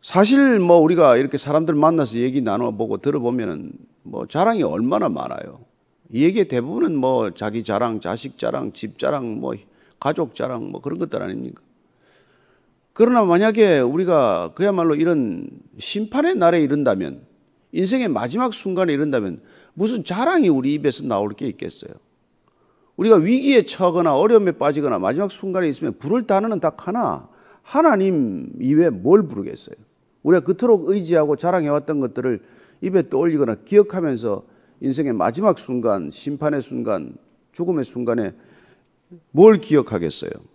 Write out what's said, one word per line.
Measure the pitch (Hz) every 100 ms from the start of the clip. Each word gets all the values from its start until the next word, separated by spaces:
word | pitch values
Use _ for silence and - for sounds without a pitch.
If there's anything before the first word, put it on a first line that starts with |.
사실 | - 180 214 277 277 226
뭐, | 175 170
우리가 | 156 175 151 123
이렇게 | 139 139
사람들 | 143 151 160
만나서 | 151 156 165 131 117
얘기 | 123 131
나눠보고 | 113 101 123 104 110 101
들어보면은 | 143 147 120 123 104 78 82 - - _
뭐, | - - -
자랑이 | - 208 226
얼마나 | 131 80 120 180 170
많아요. | 76 64 - - - - _ _ _ _
이 | 117
얘기의 | 156 196 175
대부분은 | 123 123 214 330
뭐, | 151 131 127 107
자기 | 87 104 110
자랑, | 107 104 120 110
자식 | 90 113 135 -
자랑, | 117 - 117
집 | - 110 -
자랑, | 131 143 123 107
뭐, | 131 110 _ _ _ _
가족 | 139 156 147 -
자랑, | 123 123 98
뭐, | 92
그런 | 139 175
것들 | 165 -
아닙니까? | 95 95 64 - _ _ _ _ _ _ _ _ _ _ _ _ _
그러나 | - 233 247
만약에 | 196 170 214 220 208 151
우리가 | 123 151 185 160 120 87 85
그야말로 | - 196 190 165
이런 | 147 165 165 117 85 - - - -
심판의 | - 202 214 254 320 370
날에 | 170 170
이른다면, | 147 147 131 95 80 65 _ _ _ _ _
인생의 | 165 185 262 233
마지막 | 113 120 180 254
순간에 | 214 196 185 185
이른다면 | 143 147 131 101 80 _ _ _
무슨 | - 214 240
자랑이 | - 185 269 359 220
우리 | 139 131
입에서 | 147 147 123
나올 | 139 101 104
게 | 104 143
있겠어요? | - 85 - - - _ _ _ _ _ _ _ _ _ -
우리가 | 202 214
위기에 | 165 254 277 254
처하거나 | - - 180 170 170 139
어려움에 | 208 226 190
빠지거나 | - 143 147 143 104
마지막 | 95 139 202
순간에 | - 196 185 170
있으면 | 131 151 -
부를 | 143 233 226
단어는 | 196 220 208
딱 | 165 - -
하나, | 220 180 73 - _ _ _
하나님 | _ 277 320 214 190 170 120 90 64 -
이외에 | 123 151 170
뭘 | 104 104 202 170
부르겠어요? | 110 98 - - - _ _ _ _
우리가 | 139 175
그토록 | 139 180 240 208 156
의지하고 | 202 165 170 151 147
자랑해왔던 | 170 185 147 147 147 151
것들을 | 127 - 127 110 _ _ _ _
입에 | 190 185 -
떠올리거나 | - 170 151 123 107
기억하면서 | - 208 208 185 165 123 113 98 - _ _ _
인생의 | 131 131 143
마지막 | 113 87 127 208 170
순간, | - 123 113 98 76
심판의 | - - 143 151 143
순간, | 123 127 113 98 65 64 _ _ _
죽음의 | - 175 165
순간에 | 127 123 123 120 101 - _ _ _ _ _ _ _ 175 _
뭘 | 143 214 208
기억하겠어요? | - 151 117 104 82 - - - -